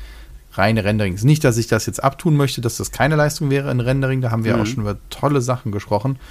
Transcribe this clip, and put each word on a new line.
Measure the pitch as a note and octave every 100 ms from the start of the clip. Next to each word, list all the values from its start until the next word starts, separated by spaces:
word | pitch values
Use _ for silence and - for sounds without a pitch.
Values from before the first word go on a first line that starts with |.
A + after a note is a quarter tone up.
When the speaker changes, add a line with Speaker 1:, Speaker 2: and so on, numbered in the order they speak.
| - - - - -
Speaker 1:
reine | - G#2 A2
Renderings. | G2 G#2+ G2 F#2
Nicht, | B2+ D#3
dass | C3+ A2+
ich | -
das | A2 -
jetzt | -
abtun | C#3 - F3 D3
möchte, | C3+ -
dass | A#2 -
das | -
keine | - C3+ D#3
Leistung | D3 - C#3+
wäre | C#3 C#3
in | B2+
Rendering, | A#2+ C3+ C3 C3
da | B2
haben | A2+
wir | A2 A2
Speaker 2:
Mhm. |
Speaker 1:
auch | G#2+
schon | B2+
über | G#2 G2 -
tolle | - C#3 C#3+
Sachen | B2 A#2+ A2
gesprochen. | G2+ - G#2 C3 C3 -